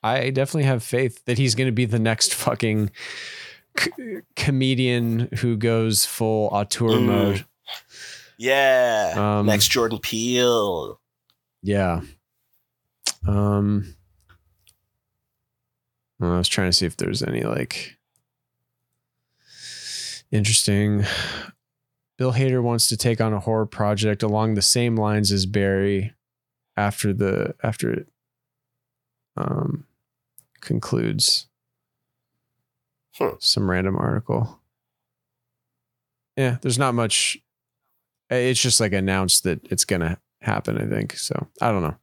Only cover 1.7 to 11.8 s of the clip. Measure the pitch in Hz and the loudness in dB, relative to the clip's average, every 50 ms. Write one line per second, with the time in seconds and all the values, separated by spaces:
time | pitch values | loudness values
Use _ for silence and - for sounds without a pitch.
1.7 | 113 107 127 110 110 117 110 113 110 - - - - - - - 120 - - 113 | 2 0 0 2 2 2 2 2 2 2 0 -2 -2 0 0 0 0 0 0 0
2.7 | 107 107 107 101 - - - - - - - - - - - - - - _ _ | 2 2 0 -2 -4 -10 -16 -14 -14 -14 -14 -14 -14 -16 -16 -18 -20 -20 _ _
3.7 | _ - - 339 - - 262 233 202 - - _ _ - - 147 139 131 131 131 | _ -4 -4 -4 -4 -8 -10 -10 -10 -10 -12 _ _ -2 0 0 2 2 2 2
4.7 | 131 123 127 123 123 120 120 117 113 113 117 - - 113 - 123 117 107 113 117 | 2 2 2 2 2 2 2 2 0 0 -2 -2 -2 -2 0 0 0 2 2 2
5.7 | 113 113 113 110 107 101 - - - - 117 110 110 110 107 98 - 101 104 104 | 2 2 2 2 2 0 0 -2 -2 -2 0 0 2 0 0 0 0 -2 -2 -2
6.7 | - - 120 113 110 107 104 104 101 101 98 101 98 98 - _ _ _ _ - | -2 0 2 2 4 4 4 2 2 2 2 2 0 -2 -6 _ _ _ _ -16
7.7 | - - - _ - - - - - - - - _ _ 113 127 135 139 139 135 | -16 -16 -16 _ -20 -20 -18 -18 -18 -20 -20 -20 _ _ 0 2 2 4 4 4
8.7 | 131 127 123 120 113 107 104 85 82 101 104 104 104 104 104 104 104 101 98 - | 4 4 4 2 2 0 0 0 0 0 0 0 0 2 2 2 4 4 2 2
9.7 | - - 117 113 113 101 - - - 110 113 123 123 123 123 123 120 113 104 101 | 2 2 0 0 -2 -6 -6 -6 -6 -4 -2 -2 0 2 2 2 2 2 0 0
10.7 | 90 80 73 50 - _ _ _ _ _ _ _ _ _ _ _ _ _ - 98 | -2 -4 -6 -8 -12 _ _ _ _ _ _ _ _ _ _ _ _ _ -4 -2
11.7 | 101 101 | 0 0